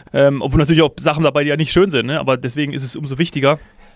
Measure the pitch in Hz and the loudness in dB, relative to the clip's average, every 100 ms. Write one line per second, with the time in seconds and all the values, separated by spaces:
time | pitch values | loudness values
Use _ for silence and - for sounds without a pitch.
0 | - - 139 139 139 151 147 160 151 - | -4 2 2 2 0 2 2 4 2 0
1 | 156 147 156 147 147 147 156 175 196 139 | -4 0 0 0 0 -2 0 2 2 0
2 | 117 151 135 127 131 143 147 135 131 - | -2 -4 -2 -2 -4 -6 -6 -6 -8 -8
3 | 143 131 170 147 135 151 - _ - | -8 -4 -4 0 0 0 -4 _ -20